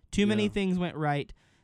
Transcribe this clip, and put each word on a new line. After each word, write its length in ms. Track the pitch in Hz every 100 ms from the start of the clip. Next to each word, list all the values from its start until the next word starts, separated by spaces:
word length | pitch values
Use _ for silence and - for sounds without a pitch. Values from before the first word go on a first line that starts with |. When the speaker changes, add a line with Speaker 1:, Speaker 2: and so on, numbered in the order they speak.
| -
Speaker 1:
Too 140 | - 202
many 160 | 214
Speaker 2:
Yeah. 60 | 208
Speaker 1:
things 300 | 208 190 180
went 160 | 180 151
right 360 | 151 143 - - _ _